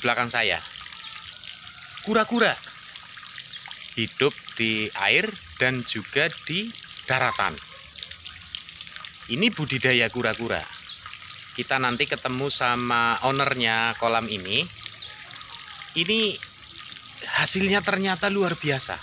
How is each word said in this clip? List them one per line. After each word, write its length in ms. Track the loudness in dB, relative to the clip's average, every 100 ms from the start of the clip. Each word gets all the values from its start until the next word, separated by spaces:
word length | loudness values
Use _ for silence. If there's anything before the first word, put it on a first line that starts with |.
belakang 240 | 2 2 2
saya. 320 | 2 2 2 -2 -10 -8 -6 -6 -8 -8 -8 -10 -12 -10 -6 -6 -4
Kura-kura 480 | 2 4 4 4 4 4 -4 -10 -8 -8 -8 -10 -8 -8 -6 -8 -10 -10 -6 -2
hidup 400 | -2 2 2 2 -6 -2
di 320 | 0 0 -2 2
air 320 | 4 6 4 -4 -6 0
dan 160 | 2 2
juga 480 | 0 -2 0 2 2 0
di 240 | -4 -4 -4 -8 -8 -4 0
daratan. 480 | 2 2 2 0 -2 -10 -12 -12 -10 -10 -10 -10 -12 -8 -8 -8 -10 -8 -8 -6 -8 -4
Ini 240 | 2 2 2
budidaya 560 | -2 2 4 6 4
kura-kura. 480 | 2 0 0 0 -2 -4 -8 -8 -8 -8 -10 -8 -8 -6 -4
Kita 240 | 0 2
nanti 240 | 2 2
ketemu 480 | 0 0 -2 0 2
sama 640 | 2 4 2 4 4 4 4
ownernya 720 | 2 4 2 4 4 4 2 2
kolam 320 | 2 2 2
ini. 320 | -2 0 0 0 -4 -8 -6 -8 -8 -10 -10 -8 -6 -6 -6 -4 0
Ini 400 | 2 4 2 0 -6 -10 -8 -6 -6 -8 -10 -8 -2 2
hasilnya 400 | 4 6 4 4
ternyata 480 | 4 2 2 2 2
luar 320 | 4 2 2
biasa 400 | 0 2 0 -4